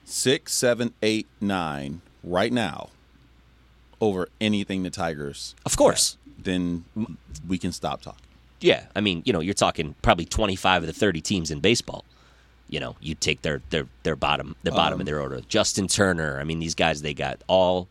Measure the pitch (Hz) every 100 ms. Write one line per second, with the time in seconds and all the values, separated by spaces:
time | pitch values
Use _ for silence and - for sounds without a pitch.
0 | - - 127 156 - - 123 117 120 -
1 | 110 110 - _ 101 95 82 71 69 82
2 | _ _ 87 87 117 123 98 - - _
3 | _ _ _ _ _ _ _ _ _ _
4 | 110 92 85 _ 107 104 98 95 90 90
5 | 85 73 71 - - - - - 277 -
6 | - - - - 98 90 87 85 87 107
7 | 113 80 - - 85 92 90 - 78 67
8 | - - - - _ _ 185 - - -
9 | 104 85 127 92 85 101 92 - 73 -
10 | 117 92 85 - 107 95 95 90 82 80
11 | 107 82 - 101 78 73 90 117 - -
12 | _ _ _ _ _ _ - 76 62 -
13 | 78 78 80 73 82 71 - 80 65 -
14 | 85 71 71 73 69 - 85 85 80 71
15 | 92 76 67 65 62 107 98 - 95 -
16 | 98 85 78 67 76 82 82 78 85 76
17 | 76 69 69 64 - 92 90 90 90